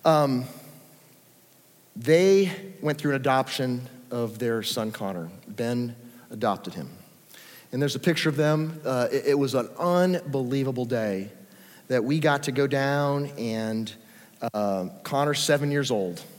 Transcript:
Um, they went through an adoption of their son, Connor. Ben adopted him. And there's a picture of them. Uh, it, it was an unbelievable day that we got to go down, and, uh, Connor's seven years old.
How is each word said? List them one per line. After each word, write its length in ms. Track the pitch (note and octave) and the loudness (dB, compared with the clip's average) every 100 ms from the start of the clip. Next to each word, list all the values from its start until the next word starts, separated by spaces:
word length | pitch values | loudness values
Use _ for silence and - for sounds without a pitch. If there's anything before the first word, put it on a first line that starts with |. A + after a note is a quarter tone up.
Um, 420 | E3 D#3 C#3+ B2+ A2+ - - - - - - - _ _ _ _ _ _ _ - | 6 4 4 2 -2 -12 -20 -20 -20 -20 -20 -20 _ _ _ _ _ _ _ -8
they 560 | B2 D#3+ F#3 G3 F#3+ - - - | 4 6 6 6 4 -2 -12 -6
went 160 | D3+ D3+ | -4 -2
through 140 | D3 | 0
an 60 | C3+ | 0
adoption 680 | C3+ C3 C3+ - B2+ B2 B2 - - | 2 2 0 -2 -2 -2 -6 -18 -8
of 300 | A#2+ A#2 A2 | -4 -4 -2
their 240 | A#2+ A2+ | -2 -2
son, 280 | G#2 - A2 | -2 -4 -4
Connor. 380 | G#2+ G2+ F2+ E2 F#2 - | -4 -6 -6 -8 -14 -18
Ben 480 | A2+ A#2 A#2+ A#2+ A#2+ - - - | -6 -4 -2 -4 -8 -18 -20 -16
adopted 420 | G#2+ A2+ F#2+ - | -4 -2 -2 -6
him. 160 | F2 C2 - - - _ - - - - | -10 -12 -14 -20 -20 _ -20 -20 -20 -8
And 100 | B2+ | -2
there's 140 | C#3+ - | -2 0
a 40 | |
picture 300 | - D#3+ D#3+ | 0 2 0
of 60 | C#3+ | 2
them. 440 | D3+ D#3 D#3 D#3+ - | 2 2 0 -6 -4
Uh, 220 | C3 B2 | 0 0
it, 160 | C#3 C#3+ | 0 2
it 120 | C#3+ | 2
was 140 | C#3 | 2
an 160 | C3 A#2 - | 0 -2 -2
unbelievable 1080 | F3 F3+ F3+ F3+ D3 C3+ B2 C#3 C3+ B2+ A#2+ | 2 4 4 2 -2 -2 0 0 0 -2 -2
day 440 | A#2+ G#2+ F#2+ G2 - - - - - - | 0 0 -2 -6 -12 -20 -20 -20 -20 -2
that 160 | B2+ | 0
we 160 | A2+ D#3 | 2 2
got 240 | D3+ C#3+ | 2 2
to 80 | C#3+ | 0
go 140 | C3+ C#3 | 0 2
down, 600 | C#3 C#3 C#3+ C#3+ C#3+ C#3+ C#3+ | 2 2 2 2 0 -2 -4
and, 560 | A2+ A2+ A2 A2 G#2+ - - - - - A#2 | -4 -2 -2 -4 -4 -10 -20 -20 -20 -10 -6
uh, 340 | G#2+ G#2 G2 F#2 - | -2 0 0 -4 -8
Connor's 360 | - C3+ D3 C#3+ | -4 0 0 0
seven 300 | - C#3+ C#3+ | 2 2 2
years 220 | C#3+ B2+ | 0 0
old. 280 | A2+ F#2+ E2+ - | -2 -2 -6 -14